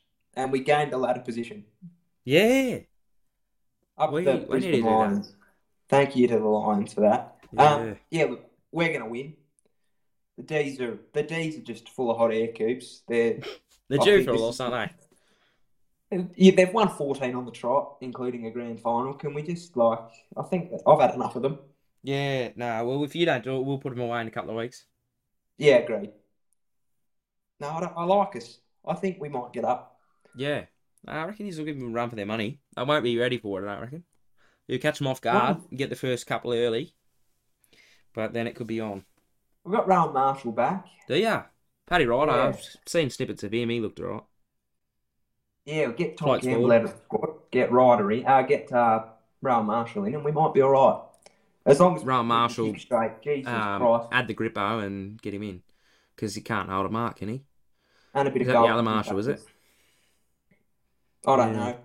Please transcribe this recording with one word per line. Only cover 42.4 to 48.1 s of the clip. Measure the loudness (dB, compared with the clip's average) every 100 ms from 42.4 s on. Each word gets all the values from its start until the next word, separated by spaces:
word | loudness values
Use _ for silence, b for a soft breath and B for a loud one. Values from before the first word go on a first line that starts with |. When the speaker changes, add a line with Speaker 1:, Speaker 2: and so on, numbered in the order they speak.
| 2
Speaker 2:
I've | -2 -10 -18 -4
seen | 0 0
snippets | -2 -6 -6
of | -4
him. | -2 -2
He | -2
looked | -4 -6
all | -8
right. | -8 -12 _ _ _ _ _ _ _ _ _ _ _ _ _ -8
Speaker 1:
Yeah, | -2 -2
we'll | -2
get | -6 -2
Tom | 0
Speaker 2:
Floats | 2
Speaker 1:
Campbell | 2 2 6
Speaker 2:
forward. |
Speaker 1:
out | 4
of | 4
the | -6
squad, | -8 -6 -6 -10 _
get | 0 2
Ryder | 6 6 6 4